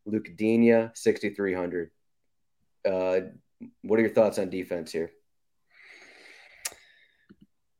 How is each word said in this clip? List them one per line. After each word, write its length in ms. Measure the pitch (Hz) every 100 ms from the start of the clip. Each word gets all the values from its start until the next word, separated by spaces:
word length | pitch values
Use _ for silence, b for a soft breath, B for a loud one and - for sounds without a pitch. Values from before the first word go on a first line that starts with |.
Luke 240 | - 107 - 85
Digne, 540 | 110 113 117 113 113
sixty-three 600 | - 117 104 104 101 101
hundred. 360 | 90 87 87 82 _ _ _ _ _ _ _ _ _ 98
Uh, 320 | 95 92 92 - - _ - - _
what 160 | 98 110
are 40 |
your 80 | 113
thoughts 280 | 117 107 101
on 100 | 95
defense 440 | 92 87 87 82
here? 180 | 82 82 _ _ _ _ _ _ B B B B B B B B B B B B B B B B - _ _ _ _